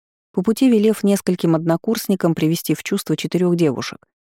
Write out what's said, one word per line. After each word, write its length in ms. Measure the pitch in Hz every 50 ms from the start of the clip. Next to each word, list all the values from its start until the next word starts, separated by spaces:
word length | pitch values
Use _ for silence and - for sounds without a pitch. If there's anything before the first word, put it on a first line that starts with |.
| _ _ _ _ _ _
по 100 | _ 196
пути 280 | 180 226 220 - 269 262
велев 340 | 233 214 208 220 208 - -
нескольким 520 | 196 202 190 - - 180 - - 170 165
однокурсникам 800 | 160 170 165 165 170 - 220 226 - - - 196 180 - 170 156
привести 400 | - 160 156 165 - - - 156
в 100 | - -
чувство 340 | - 196 202 - - 156
четырех 380 | - - - - 175 180 175 175
девушек, 440 | 170 170 147 120 - 120 - - - _ _ _ _